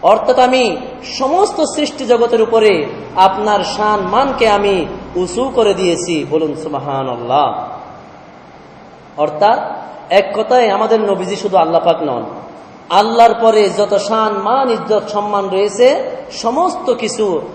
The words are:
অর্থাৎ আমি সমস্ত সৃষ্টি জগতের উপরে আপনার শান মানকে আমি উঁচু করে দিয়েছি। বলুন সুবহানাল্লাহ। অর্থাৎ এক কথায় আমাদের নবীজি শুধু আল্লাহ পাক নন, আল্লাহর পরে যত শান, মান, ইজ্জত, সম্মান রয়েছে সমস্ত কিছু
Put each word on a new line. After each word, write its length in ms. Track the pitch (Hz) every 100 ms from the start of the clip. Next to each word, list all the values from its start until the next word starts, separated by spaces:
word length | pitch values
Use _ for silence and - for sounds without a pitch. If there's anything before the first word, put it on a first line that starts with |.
অর্থাৎ 360 | 160 214 240 254
আমি 380 | 254 262 233 160 - -
সমস্ত 580 | - - 262 339 415 -
সৃষ্টি 460 | 311 - 302 - 233
জগতের 360 | 240 233 233
উপরে 440 | 220 226 214 180 139 - - -
আপনার 480 | 190 202 214 208
শান 360 | 180 - 208 208
মানকে 480 | 185 208 277 254 226
আমি 380 | 202 202 190 147 - -
উঁচু 360 | 175 180 220 262
করে 200 | 254 214
দিয়েছি। 520 | 185 185 165 - 160 139
বলুন 240 | 151 156
সুবহানাল্লাহ। 1120 | 139 156 143 139 135 131 120 120 135 135 104 - - - - - - - - - - - - - - - -
অর্থাৎ 420 | 151 151 202 254 - - - - -
এক 220 | 185 196
কথায় 340 | 202 220 254 233
আমাদের 320 | 196 220 226
নবীজি 360 | 208 190 185 202
শুধু 200 | 202 190
আল্লাহ 280 | 160 165
পাক 180 | 170 160
নন, 200 | 151 123 107 - - - - - -
আল্লাহর 440 | 180 214 226 233
পরে 340 | 226 226 214 202
যত 280 | 175 202 202
শান, 360 | 202 220 220
মান, 380 | 202 202 262 262
ইজ্জত, 320 | 220 170 214 202
সম্মান 400 | 208 208 208 196
রয়েছে 640 | 185 208 202 247 311 - - -
সমস্ত 600 | - 233 262 359 - -
কিছু 500 | 233 220 - 214 165 -